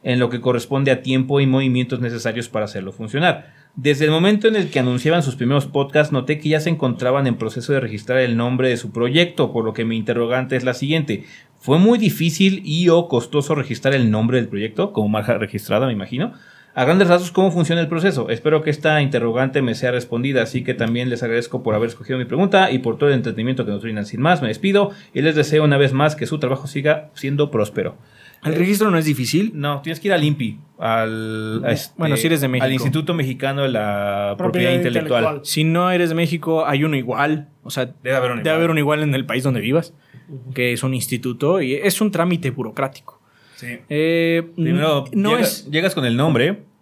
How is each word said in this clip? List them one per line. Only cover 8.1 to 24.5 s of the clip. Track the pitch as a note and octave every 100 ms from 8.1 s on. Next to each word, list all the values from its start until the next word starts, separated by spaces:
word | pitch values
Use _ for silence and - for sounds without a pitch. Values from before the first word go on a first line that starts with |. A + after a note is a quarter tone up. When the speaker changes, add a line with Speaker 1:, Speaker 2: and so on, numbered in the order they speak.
| B2+
Speaker 1:
el | B2+ A#2
nombre | A#2+ B2+ B2+
de | A#2
su | A2
proyecto, | A2+ A#2+ D3 F3 - B2
por | A#2+
lo | A2
que | G#2+
mi | A2+ A2+
interrogante | G#2+ A#2 A#2 B2+ C3 B2+
es |
la | B2+
siguiente. | B2 C#3 D#3+ C#3+ G2+ - - _ _
¿Fue | - D#3
muy | G3+ A#3+
difícil | G#3 - E3 E3 G3 F#3+
y | D3+ D#3 F3
o | E3+ E3+
costoso | - - D3 C#3
registrar | D3 - A2+ C3+
el | C3+ A#2
nombre | G#2+ A#2 B2+
del | A2
proyecto | G2+ G#2+ - G3+
como | - G#2
marca | G#2+ G#2 G2+
registrada, | G#2 G2 - G#2 C3
me |
imagino? | G#2+ F#2+ B2+ A3+ - - - _
A | -
grandes | B2+ F3+ F3+
rasgos, | F3+ F3+
¿cómo | - F#3+
funciona | E3+ D#3+ E3+
el | D#3+
proceso? | E3 F#3+ C#3 G#2+
Espero | A2+ D#3 D3+
que | D#3
esta | D3 D#3 D3+
interrogante | C3+ B2 A#2 A#2 C3 C#3
me | B2+
sea | A2 B2+
respondida, | B2 A#2+ A#2 C3+ C3
así | A2+ B2
que | -
también | A2 A2+ A#2 B2+
les | A#2+
agradezco | A#2+ A#2 A#2+ A#2+
por | A2+
haber | G#2+ A#2
escogido | - B2 C3
mi |
pregunta | B2 C#3 G3 F#3+ D#3
y | B2+
por | A#2 A2
todo | C#3+
el | C3+
entretenimiento | A#2 G#2+ A#2+ B2+
que | G#2
nos | G2+
brindan. | A2+ G#2+ G2+
Sin | A2
más, | D3 F3
me |
despido | A#2+